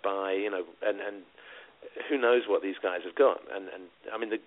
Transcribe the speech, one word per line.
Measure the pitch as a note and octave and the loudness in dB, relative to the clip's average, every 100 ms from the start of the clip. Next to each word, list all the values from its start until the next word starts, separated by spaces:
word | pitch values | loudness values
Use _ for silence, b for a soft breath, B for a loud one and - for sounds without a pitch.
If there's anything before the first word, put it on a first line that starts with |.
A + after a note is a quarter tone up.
by, | G2+ G2 G2 | -2 -2 0
you | G2 G#2 | 0 0
know, | F#2+ E2+ E2 | -4 -6 -4
and, | G#2+ G2 | -2 -2
and | G2+ G2+ E2+ - b b b b - - - | -4 -10 -14 -20 b b b b -16 -10 -4
who | C#3 | 2
knows | A#2+ B2 G#2+ | 6 6 4
what | G2 | 2
these | G2 F2+ | 0 -2
guys | G2 F2 | -2 -2
have | F2 - | -2 4
got. | C3+ F2 - | 4 4 -4
And, | G2 F#2+ | -10 -10
and | F#2 F2+ _ G#2 | -12 -16 _ -10
I | A2 | -6
mean, | A2+ | -4
the, | A2 | -4